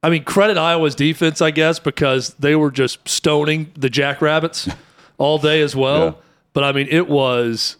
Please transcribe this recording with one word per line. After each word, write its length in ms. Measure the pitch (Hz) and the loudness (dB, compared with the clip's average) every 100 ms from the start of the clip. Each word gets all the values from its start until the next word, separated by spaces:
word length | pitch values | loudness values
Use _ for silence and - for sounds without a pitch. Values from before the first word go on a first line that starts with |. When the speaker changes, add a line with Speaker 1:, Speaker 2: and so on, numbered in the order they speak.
Speaker 1:
I 80 | 160 | 0
mean, 160 | 170 139 | -2 -2
credit 320 | - 208 185 | 0 2 2
Iowa's 380 | 160 170 156 131 | 0 2 0 0
defense, 460 | 147 156 165 151 | -2 2 -2 2
I 100 | 160 | 0
guess, 280 | 156 156 165 | 2 0 0
because 540 | - - 143 131 123 | -4 -2 0 0 -4
they 200 | - 143 156 | -4 0 2
were 140 | 151 | 2
just 360 | 131 131 - - | 0 -2 -2 -8
stoning 640 | - 160 151 151 156 156 - | -2 0 0 0 -2 -6 -6
the 120 | 135 | -4
Jackrabbits 760 | 123 139 135 151 156 160 - - - - | 0 -2 0 0 0 -2 -6 -8 -10 -18
<laughs> 240 | _ _ _ | _ _ _
all 200 | 139 151 | 0 0
day 240 | 151 156 | 2 2
as 120 | 147 | 0
well. 300 | 135 131 147 | 0 0 2
Speaker 2:
Yeah. 100 | 165 156 _ _ _ | 0 -4 _ _ _
Speaker 1:
But, 140 | - 143 | -2 0
I 80 | |
mean, 140 | 139 139 | 0 0
it 160 | 156 180 | 0 2
was 680 | 143 135 123 120 113 - - | 0 2 0 -2 -2 -6 -8